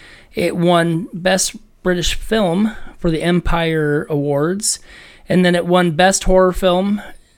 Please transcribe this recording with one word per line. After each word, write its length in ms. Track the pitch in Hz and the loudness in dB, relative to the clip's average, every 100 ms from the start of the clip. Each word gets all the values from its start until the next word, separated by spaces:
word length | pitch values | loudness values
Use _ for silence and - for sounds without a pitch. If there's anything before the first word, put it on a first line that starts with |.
| - - - | -20 -20 -12
It 220 | - 170 175 | -6 -4 0
won 540 | 170 175 170 165 214 | 2 2 2 -2 -6
Best 440 | 170 185 190 - - - _ | -6 -2 0 -2 -8 -20 _
British 300 | 185 180 165 | -4 -2 -2
Film 640 | - - 220 190 175 214 - - - | -4 -2 0 0 0 -2 -4 -12 -6
for 140 | 175 | -2
the 100 | 160 | -2
Empire 840 | 165 175 - 170 165 160 151 147 - | 0 0 0 0 0 0 0 -2 -2
Awards. 680 | 151 143 143 156 196 214 - - - - - - | -2 -2 0 -2 -2 -4 -6 -10 -20 -20 -14 -2
And 160 | 180 | 2
then 120 | 180 175 | 2 2
it 100 | 175 | 2
won 260 | 180 175 | 2 2
Best 320 | 151 185 190 - | 4 2 2 2
Horror 280 | 185 185 | 4 4
Film, 480 | 180 190 180 202 208 - - _ | 2 0 2 0 -4 -6 -20 _